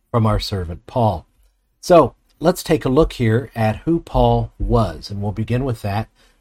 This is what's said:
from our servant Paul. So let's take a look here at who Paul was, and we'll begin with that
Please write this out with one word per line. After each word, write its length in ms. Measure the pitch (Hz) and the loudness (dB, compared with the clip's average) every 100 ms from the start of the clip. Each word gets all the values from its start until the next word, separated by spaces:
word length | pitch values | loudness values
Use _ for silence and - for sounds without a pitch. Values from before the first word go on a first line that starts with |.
| _ | _
from 160 | 120 110 | 0 0
our 140 | 104 | 0
servant 440 | - 98 85 85 - | -2 -6 -6 -10 -8
Paul. 360 | 131 110 82 - _ _ _ _ _ | 0 0 0 -8 _ _ _ _ _
So 360 | - 170 127 - _ - | 4 6 6 0 _ -4
let's 240 | 156 185 | -2 -2
take 200 | - 156 | 0 -2
a 120 | 135 135 | 2 2
look 140 | 160 | 2
here 400 | - 113 110 - | 0 0 0 -2
at 280 | 117 110 107 | -2 -2 -2
who 160 | - 165 | -2 -2
Paul 500 | - 127 120 117 117 - | -2 0 2 2 -2 -6
was, 500 | 98 117 98 80 - | -2 0 0 -4 -12
and 140 | 101 | -8
we'll 80 | 101 | -6
begin 340 | 101 110 123 | -6 -4 -4
with 180 | 135 113 | -4 -6
that 260 | 101 101 110 _ _ _ | -6 -6 -6 _ _ _